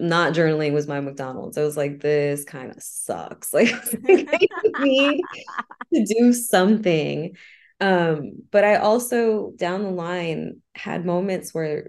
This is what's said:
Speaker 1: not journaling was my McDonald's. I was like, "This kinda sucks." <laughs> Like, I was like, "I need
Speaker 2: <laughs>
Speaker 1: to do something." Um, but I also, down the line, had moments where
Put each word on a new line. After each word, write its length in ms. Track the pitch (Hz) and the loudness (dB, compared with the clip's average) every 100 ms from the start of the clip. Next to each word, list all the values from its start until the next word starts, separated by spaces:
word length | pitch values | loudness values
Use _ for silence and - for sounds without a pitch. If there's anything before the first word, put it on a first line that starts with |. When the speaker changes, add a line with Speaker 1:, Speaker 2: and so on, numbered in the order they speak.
Speaker 1:
not 340 | 170 170 165 | 0 2 2
journaling 380 | 170 160 151 151 | 4 2 2 0
was 120 | 147 147 | 0 -2
my 140 | 143 | -4
McDonald's. 560 | 139 139 131 127 - 156 | -6 -8 -10 -10 -8 -4
I 40 | |
was 140 | 151 147 | -2 -2
like, 240 | 143 143 | -4 -4
"This 440 | 147 147 147 143 | 0 0 0 -4
kinda 300 | 143 131 127 - | -8 -14 -14 -16
sucks." 760 | - - - 87 - - - | -14 -12 -10 -10 -10 -12 -2
<laughs> 0 | |
Like, 180 | 156 233 | 2 2
I 60 | - | 2
was 160 | - | -8
like, 340 | 226 - 359 294 | -4 4 4 4
"I 500 | 320 - 349 427 277 | 0 0 0 -2 0
need 380 | 277 262 285 285 - - - - | 2 4 2 0 -4 -10 -14 -12
Speaker 2:
<laughs> 380 | - - - | -12 -12 -2
Speaker 1:
to 100 | 311 196 | 0 2
do 180 | 226 240 | 4 4
something." 1040 | 240 - 190 190 220 185 156 143 143 175 180 - - _ - | 4 2 4 4 4 2 0 0 -4 -8 -12 -20 -20 _ -2
Um, 640 | 196 180 165 151 135 - - | 2 4 2 -2 -6 -14 0
but 140 | 202 | 4
I 120 | 208 208 | 4 4
also, 760 | 214 233 240 240 226 214 196 - | 4 2 0 0 2 0 -4 -6
down 260 | 175 190 | -4 -4
the 80 | 196 | -4
line, 720 | 180 170 180 170 156 160 - _ | -4 -4 -4 -4 -6 -8 -12 _
had 300 | - - 170 175 | -14 -8 -6 -2
moments 460 | 175 196 180 - | -2 -2 -6 -6
where 320 | 165 156 151 | -6 -4 -6